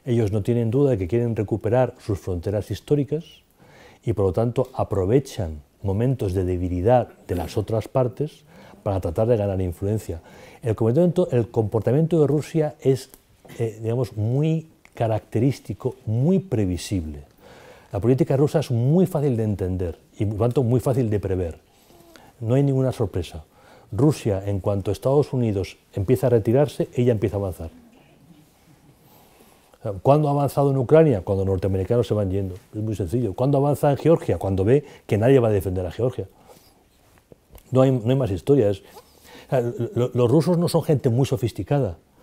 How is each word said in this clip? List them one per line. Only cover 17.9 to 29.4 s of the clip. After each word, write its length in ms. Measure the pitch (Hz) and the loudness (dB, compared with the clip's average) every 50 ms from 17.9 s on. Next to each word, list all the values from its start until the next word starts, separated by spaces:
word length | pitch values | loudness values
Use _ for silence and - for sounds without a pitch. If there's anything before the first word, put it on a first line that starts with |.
La 80 | - 101 | -8 -2
política 380 | 95 117 135 127 - - 143 | 0 2 2 2 2 0 2
rusa 240 | 131 151 139 - 160 | 2 2 2 2 -2
es 100 | 131 - | -2 0
muy 360 | 123 113 120 135 156 185 185 | -2 0 2 2 4 4 2
fácil 300 | 180 185 151 143 143 123 | 2 0 -2 -2 0 0
de 60 | 110 | 0
entender 560 | 113 107 101 92 95 90 92 90 92 85 82 - _ _ _ | 0 -2 -2 -2 -2 -4 -2 -4 -4 -6 -8 -12 _ _ _
y, 80 | - 107 | -4 -4
por 120 | 101 107 101 | -4 0 0
tanto, 240 | 113 123 120 151 | 0 0 2 0
muy 160 | 131 113 127 123 | 2 2 2 2
fácil 320 | - 147 120 135 120 107 | 2 0 0 0 0 0
de 80 | 107 101 | -2 -2
prever. 400 | 90 95 95 92 90 82 - - _ _ _ _ _ _ - - - - - - - - _ _ | -2 -2 -2 -2 -4 -4 -8 -12 _ _ _ _ _ _ -20 -20 -20 -20 -20 -20 -20 -20 _ _
No 160 | 120 110 123 | -2 0 2
hay 80 | 135 | 4
ninguna 300 | 143 139 135 135 131 127 | 4 2 2 2 0 -2
sorpresa. 520 | 120 - 117 95 - 92 85 - - 80 - _ _ _ - - - - - _ | 0 -2 -4 -2 -2 -6 -6 -6 -12 -16 -18 _ _ _ -20 -20 -20 -20 -16 _
Rusia, 500 | - 98 135 151 135 - - 113 98 95 98 | -2 2 2 2 2 0 -2 -2 -2 -2 -2
en 140 | 101 101 95 | -4 -4 -2
cuanto 320 | 90 107 101 101 92 104 | -2 -2 -2 -2 -2 -4
Estados 420 | 98 - - 127 139 147 131 - | -4 -2 0 2 2 2 2 0
Unidos 440 | - 127 120 110 101 98 90 - - _ _ _ - | -2 -2 0 0 0 -2 -4 -6 -10 _ _ _ -6
empieza 320 | - 95 - 127 123 - | -4 0 2 2 2 4
a 40 | 123 | 2
retirarse, 580 | 120 113 101 113 113 139 147 127 - - 170 - - | 2 2 2 2 2 2 2 0 -2 -6 -6 -4 -2
ella 180 | - 123 123 | 0 2 2
empieza 240 | 117 104 107 101 - | 2 2 -2 -2 -2
a 20 | 101 | -2
avanzar. 320 | 101 95 85 - 85 80 - - - - _ _ _ _ _ _ - _ 160 151 _ _ _ _ _ _ - _ _ - _ _ _ _ _ - _ _ _ _ | -4 -4 -6 -8 -12 -14 -14 -18 -20 -20 _ _ _ _ _ _ -20 _ -20 -20 _ _ _ _ _ _ -20 _ _ -20 _ _ _ _ _ -20 _ _ _ _